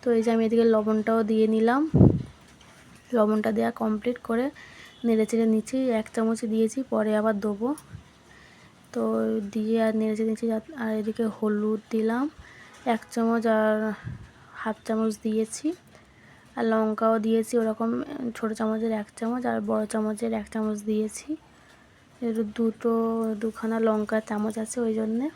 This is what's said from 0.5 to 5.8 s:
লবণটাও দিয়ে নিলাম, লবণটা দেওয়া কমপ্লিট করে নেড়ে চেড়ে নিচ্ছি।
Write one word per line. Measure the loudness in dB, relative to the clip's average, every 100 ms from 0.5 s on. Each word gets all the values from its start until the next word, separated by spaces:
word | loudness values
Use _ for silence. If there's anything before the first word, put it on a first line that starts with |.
| 4 6
লবণটাও | 4 4 0 2 2
দিয়ে | 2 4 4
নিলাম, | 4 4 4 2 8 8 8 -6 -16 -20 -20 -20 -20 -20 -20 -4
লবণটা | 2 4 2 0
দেওয়া | 0 -2
কমপ্লিট | -2 -4 -2 -4 -8
করে | -4 -2 -2 -6 -20 -20 -20 -6
নেড়ে | 0 2 2
চেড়ে | 2 2
নিচ্ছি। | 2 0 -2